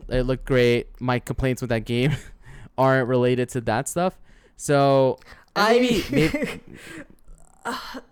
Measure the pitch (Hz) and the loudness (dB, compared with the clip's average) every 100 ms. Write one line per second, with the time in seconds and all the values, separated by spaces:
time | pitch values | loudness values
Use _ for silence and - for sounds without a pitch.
0 | - 123 127 127 - 131 120 120 - - | -4 -2 -2 -4 0 2 4 2 -2 -8
1 | 127 123 - - 131 123 120 117 110 120 | -4 -4 -4 -4 -2 -2 -2 -4 -2 0
2 | 131 143 - - - - - - 131 135 | 0 -2 -8 -20 -20 -20 -14 0 2 2
3 | 120 127 123 123 127 131 117 110 139 170 | 2 2 2 0 -2 -4 -2 -4 -2 -2
4 | 180 - - - _ _ - 143 139 135 | -4 -4 -20 -20 _ _ 0 2 4 4
5 | 131 - - - _ - 214 240 247 220 | 4 0 -10 -20 _ 0 2 4 4 0
6 | - 262 156 294 285 - - - - - | 0 0 0 0 -6 -10 -16 -20 -20 -20
7 | - - - - - _ - 247 - 254 | -20 -20 -20 -20 -20 _ -10 -10 -12 -16
8 | - | -12